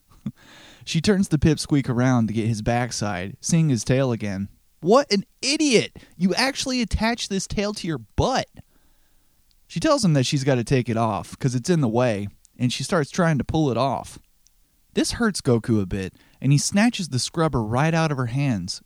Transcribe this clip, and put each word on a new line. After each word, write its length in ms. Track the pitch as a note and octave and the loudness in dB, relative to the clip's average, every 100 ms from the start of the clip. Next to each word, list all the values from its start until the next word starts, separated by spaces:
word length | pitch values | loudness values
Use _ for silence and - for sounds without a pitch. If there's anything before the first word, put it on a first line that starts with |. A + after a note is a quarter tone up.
| _ - | _ -14
<laughs> 80 | - - - - - - | -14 -14 -20 -20 -20 -20
She 180 | - E3 | -4 0
turns 260 | G#3+ F#3+ G3 | 2 2 2
the 80 | D3+ | 2
pipsqueak 500 | D#3+ D3 - C#3+ C3 | 4 2 0 0 2
around 380 | A#2+ C3 B2 A2 | 2 4 4 2
to 40 | |
get 160 | A2 A2 | 0 -2
his 140 | G#2+ | -2
backside, 720 | A2+ A#2+ B2 - G#2 F2+ G2 - | -2 -2 -2 -4 -4 -4 -8 -10
seeing 260 | - E3 D#3 | 0 2 2
his 160 | A#2 | 0
tail 280 | - B2+ C3+ | 0 0 0
again. 360 | A2+ G#2+ F#2+ G2+ - _ _ | -2 -4 -6 -8 -12 _ _
"What 320 | D#3+ B3+ C#4+ | 4 4 4
an 120 | D#4 - _ | -2 -4 _
idiot! 560 | C4 D#4 D4 G#3 A#2 - - - | -4 0 4 2 2 -8 -20 -2
You 160 | F#3 | 0
actually 460 | F3 C4 - C4+ B3+ | 0 -2 -2 -4 -2
attached 480 | A3 - A3 A#3+ - | -2 0 -2 -2 -4
this 180 | F#3+ - | -6 -4
tail 280 | G#3 G3+ | -4 -4
to 120 | G#3 E3+ | -6 -6
your 120 | C#3+ | -8
butt!" 500 | A2+ - F#3 B3 - - - _ _ _ _ _ _ _ _ _ _ | -4 -2 0 0 -4 -12 -20 _ _ _ _ _ _ _ _ _ _
She 140 | E3 | -2
tells 220 | D#4 C#4+ | 2 2
him 120 | G3 | 4
that 100 | C#3+ | 2
she's 200 | A#2+ D3 | 2 0
gotta 200 | C3+ B2 | 2 0
take 240 | A2 C3 A#2+ | 2 0 2
it 80 | A2+ | 0
off, 420 | A2+ G2 - - | 0 -2 -6 -4
'cause 160 | C3+ | -2
it's 140 | B2 A#2+ | 0 0
in 140 | E3+ | 2
the 60 | A#2+ | 2
way, 400 | A#2 B2+ G2+ G2+ - _ - | 2 2 0 -6 -12 _ -4
and 140 | B2 | -2
she 120 | - | -2
starts 260 | C#3 F3+ C#3+ | -2 0 0
trying 260 | - E3 C#3 | 0 2 2
to 80 | |
pull 260 | - D#3+ D3 | 0 0 0
it 60 | A2+ | 0
off. 420 | G2 A2 - - _ _ _ _ _ _ _ | 0 -2 -8 -18 _ _ _ _ _ _ _
This 180 | - D#4+ | -2 -2
hurts 300 | - A3+ - | 0 -2 0
Goku 380 | C#3+ A#2 A#2 A2 | 0 0 2 0
a 40 | F#2 | 0
bit, 280 | G2+ F#2 - _ _ | -6 -8 -12 _ _
and 120 | C3+ | 2
he 60 | C#3+ | 2
snatches 500 | - G3+ A#3 A3 D#3+ | 2 2 2 0 -6
the 100 | B2+ | -6
scrubber 440 | - E3+ D#3+ C3 | -4 -2 0 0
right 300 | A2 B2 D#3+ | 0 0 2
out 180 | D#3+ D#3+ | 0 0
of 60 | C3+ | -2
her 100 | A#2+ | -4
hands, 540 | C3 C#3+ G#2 F2 - | -2 0 -2 -4 -10